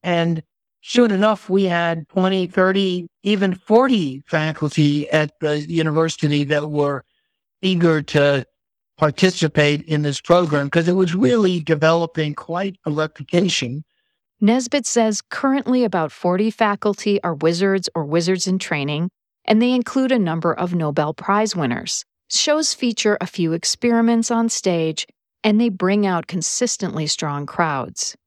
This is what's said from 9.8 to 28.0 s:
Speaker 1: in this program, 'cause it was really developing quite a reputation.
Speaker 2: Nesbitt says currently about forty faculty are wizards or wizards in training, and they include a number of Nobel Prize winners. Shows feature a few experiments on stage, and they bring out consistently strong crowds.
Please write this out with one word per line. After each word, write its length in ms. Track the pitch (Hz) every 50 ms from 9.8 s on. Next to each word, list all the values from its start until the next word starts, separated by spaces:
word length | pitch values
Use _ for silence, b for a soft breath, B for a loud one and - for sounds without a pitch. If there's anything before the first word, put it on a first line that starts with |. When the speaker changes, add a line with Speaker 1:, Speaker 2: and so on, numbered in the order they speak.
| -
Speaker 1:
in 180 | 160 156 147
this 180 | 147 147 139 -
program, 500 | _ - 170 180 180 160 151 143 143 139
'cause 200 | - 170 165 175
it 80 | 185
was 180 | 190 190 170 165
really 460 | 185 233 247 247 226 208 185 180 175
developing 720 | 151 151 165 151 151 160 165 170 170 165 _ 160 156 147 143
quite 400 | - - - 165 175 202 196 190 _ _
a 60 | 165
reputation. 920 | 147 151 156 151 _ - 143 _ - 175 190 185 - - - 120 127 147 151 _ _ _ _ _ _ _ _ _ _ _
Speaker 2:
Nesbitt 460 | 214 202 233 262 254 240 - 285 233
says 340 | - - 240 226 220 208 202
currently 640 | - _ - - - 269 262 277 - - 254 254 247
about 280 | 214 180 180 160 147
forty 400 | - - - 175 180 185 214 226
faculty 680 | 208 - 226 208 202 - - 214 202 - - 208 202 196 -
are 100 | 180 165
wizards 560 | 143 156 160 170 170 196 196 190 190 185 - _
or 100 | 170 151
wizards 400 | 143 151 170 165 180 190 180 -
in 140 | 185 185 190
training, 500 | - - 170 147 139 143 147 151 170 185 _ _ _ _ _ _ _
and 140 | - 220 220
they 120 | 240 247
include 400 | 254 254 240 - - 269 262 254
a 80 | 262 240
number 340 | 190 165 160 165 160 170 -
of 220 | - 165 175 175
Nobel 360 | 175 160 151 147 160 151 151 156
Prize 400 | - - - 196 208 220 214 -
winners. 500 | 175 151 123 120 - - - - - - _ _ _ _ _
Shows 460 | - - - 311 294 311 311 - -
feature 420 | - - 240 220 - - 214 208 -
a 60 | -
few 280 | 180 - - 175 160 160
experiments 760 | 170 - - - _ - 240 233 233 233 226 233 226 226 -
on 180 | 240 226 226 233
stage, 580 | - - - 190 175 165 160 160 156 - - _ _ _ _ _ _ _ -
and 160 | 214 208 214
they 100 | 240 240
bring 360 | 190 185 185 185 202 208 202
out 220 | 196 180 170 160
consistently 800 | - - 185 156 - - - 247 247 - - 196 185 - 156 156
strong 400 | 151 - - - 151 143 143 143
crowds. 680 | 143 - - 175 160 147 135 123 - - -